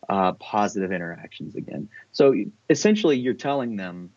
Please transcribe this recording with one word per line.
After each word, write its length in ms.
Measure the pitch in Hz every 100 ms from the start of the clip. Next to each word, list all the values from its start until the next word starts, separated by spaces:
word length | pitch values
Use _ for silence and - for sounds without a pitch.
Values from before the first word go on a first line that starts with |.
| -
uh, 240 | 98 92
positive 580 | 90 - 107 104 104 95
interactions 640 | 92 85 85 78 - - -
again. 320 | - - - - -
So 240 | - 139 110 104 _ _
essentially, 480 | 151 208 214 190 135
you're 180 | 123 123
telling 420 | 143 143 120 107
them, 340 | 92 87 90